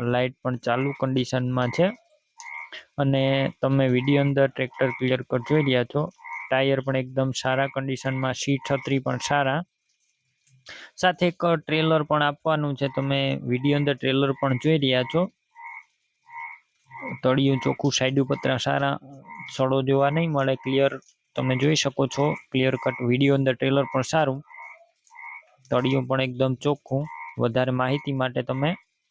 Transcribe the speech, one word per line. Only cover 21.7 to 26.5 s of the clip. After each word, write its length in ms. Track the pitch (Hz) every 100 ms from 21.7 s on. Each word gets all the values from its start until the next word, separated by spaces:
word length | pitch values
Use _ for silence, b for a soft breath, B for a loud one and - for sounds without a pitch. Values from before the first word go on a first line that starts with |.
| 156
શકો 220 | 143 - 139
છો, 200 | - 147 - -
ક્લિયર 240 | 131 131 127
કટ 120 | - 123 120
વીડિયો 300 | 127 139 139
અંદર 140 | 135 123
ટ્રેલર 300 | 135 139 131
પણ 160 | 135 127
સારું, 280 | 160 147 135 - - - - _ _ _ - - - _ _ -
તળિયું 380 | 123 127 135 127
પણ 180 | 131 131
એકદમ 280 | 123 131